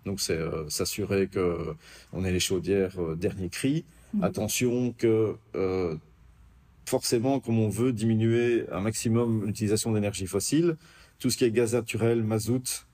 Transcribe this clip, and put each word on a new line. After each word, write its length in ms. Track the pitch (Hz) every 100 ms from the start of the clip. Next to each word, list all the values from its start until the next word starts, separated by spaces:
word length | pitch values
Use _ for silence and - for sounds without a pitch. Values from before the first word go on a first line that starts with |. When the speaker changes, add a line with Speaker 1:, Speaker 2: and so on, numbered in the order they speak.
Speaker 1:
Donc, 160 | 98 95
c'est, 160 | - 82
euh, 320 | 80 82 76
s'assurer 600 | - 92 - 95 98 95
que 460 | 98 90 85 85 78 - - -
on 140 | - 92
ait 80 |
les 80 | 90
chaudières, 580 | - 95 82 98 92 92
euh, 140 | 82 80
dernier 320 | 87 98 87
cri. 380 | - 135 156 - - -
Speaker 2:
Mhm. 100 | 208 101
Speaker 1:
Attention 640 | 95 104 - 123 123 123 120
que, 400 | 117 110 110 - - -
euh, 400 | 95 92 87 78 - _ - - - - - - -
forcément, 540 | 131 - 123 131 135
comme 180 | - 113
on 120 | 110
veut 240 | 107 127
diminuer 720 | 113 113 110 113 117 120 117 -
un 120 | 87
maximum 640 | 107 - 120 117 117 110 104
l'utilisation 480 | 104 104 107 117
d'énergie 340 | 107 101 95 95
fossile, 480 | 98 - 147 170 160 - - - _
tout 120 | 127
ce 60 | -
qui 80 | 123
est 60 |
gaz 220 | 110 117
naturel, 480 | 120 113 113 113 117
mazout, 640 | 110 110 107 131 127 - -